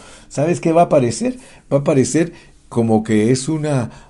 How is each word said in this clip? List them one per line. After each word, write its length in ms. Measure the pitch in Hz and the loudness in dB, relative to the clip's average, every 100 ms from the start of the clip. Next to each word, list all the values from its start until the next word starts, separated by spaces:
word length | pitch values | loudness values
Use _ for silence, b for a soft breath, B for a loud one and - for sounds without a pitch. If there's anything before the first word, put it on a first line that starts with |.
| B B B | B B B
¿Sabes 320 | - 151 175 | -4 -2 0
qué 100 | 170 | 2
va 120 | 160 | 2
a 60 | 170 | 4
parecer? 480 | 156 120 113 247 254 B B B | 4 2 -2 -6 -6 B B B
Va 80 | 143 | -2
a 40 | |
parecer 480 | 143 139 127 151 170 B B B - | 0 0 2 0 -2 B B B -10
como 340 | 117 113 110 | -4 0 0
que 280 | 107 107 110 | 0 0 2
es 180 | 131 143 | 0 -2
una, 420 | 156 147 139 110 B | -4 -2 -4 -4 B